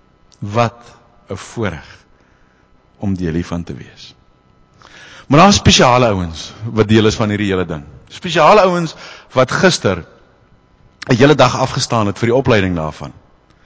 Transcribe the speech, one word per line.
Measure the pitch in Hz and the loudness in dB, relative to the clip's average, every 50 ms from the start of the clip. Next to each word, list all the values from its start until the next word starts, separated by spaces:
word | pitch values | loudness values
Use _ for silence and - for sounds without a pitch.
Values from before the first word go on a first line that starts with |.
| _ _ _ _ _ _ _ _ | _ _ _ _ _ _ _ _
Wat | - 101 101 113 117 113 - - - - - _ _ _ _ _ _ - | -12 -6 -2 -2 -2 -2 -4 -8 -20 -20 -20 _ _ _ _ _ _ -16
'n | 98 | -16
voorreg | 98 - - - 123 113 98 82 73 - - - - _ _ _ _ _ _ _ _ _ _ _ _ _ _ _ _ _ _ _ _ | -14 -16 -14 -8 -6 -6 -6 -6 -10 -14 -20 -20 -20 _ _ _ _ _ _ _ _ _ _ _ _ _ _ _ _ _ _ _ _
om | - 101 95 | -8 -6 -6
deel | 90 90 82 80 | -4 -4 -4 -4
hiervan | 85 85 - 92 87 87 | -4 -6 -6 -8 -10 -10
te | - 71 | -12 -14
wees. | 62 62 - - - - - - _ _ _ _ _ _ _ _ _ _ _ _ _ _ - - - - - - - - | -16 -18 -20 -20 -20 -20 -20 -20 _ _ _ _ _ _ _ _ _ _ _ _ _ _ -20 -20 -20 -20 -20 -20 -18 -4
Maar | - 131 151 | 0 4 4
daar | 180 202 | 6 4
is | 202 | 4
spesiale | - - - - - 170 131 120 127 127 | 2 2 2 2 4 4 2 4 2 2
ouens | 117 101 92 90 85 80 80 - - - - 107 | 0 0 -2 -6 -8 -10 -12 -16 -18 -16 -14 -12
wat | 117 120 110 107 104 | -4 -2 0 2 4
deel | 110 113 107 | 4 4 4
is | 110 107 | 2 0
van | - 113 104 | -2 -2 -4
hierdie | 104 101 104 98 | -4 -4 -4 -2
hele | 95 92 90 | -2 -4 -4
ding. | 82 85 76 71 - - - - _ | -6 -8 -12 -14 -16 -20 -20 -20 _
Spesiale | - - - 185 156 175 151 160 202 214 | -18 -14 -10 -4 0 2 4 6 6 6
ouens | 185 190 175 175 170 160 - - - - - - - _ - | 4 2 0 -2 -4 -6 -8 -14 -20 -20 -20 -20 -20 _ 0
wat | 127 131 127 | 0 0 0
gister | - - - 185 147 - - 107 92 85 78 - _ _ _ _ _ _ _ _ _ _ _ _ _ _ _ _ _ _ - - | 0 0 2 2 2 0 -2 -2 -4 -4 -6 -12 _ _ _ _ _ _ _ _ _ _ _ _ _ _ _ _ _ _ -4 -2
'n | 135 | 2
hele | 104 127 147 151 | 4 4 4 4
dag | 139 131 127 127 120 | 4 2 2 2 -2
afgestaan | 131 131 - 135 123 - - 117 107 | -4 -4 -4 -6 -6 -4 -2 -2 -2
het | 101 95 - | -2 -4 -4
vir | - | -2
die | 113 120 | 0 0
opleiding | 131 131 135 120 107 95 95 90 | 0 0 2 2 2 0 0 -2
daarvan. | 85 78 78 73 - 76 71 - _ _ _ _ _ _ _ _ _ _ | -4 -6 -8 -8 -12 -16 -18 -18 _ _ _ _ _ _ _ _ _ _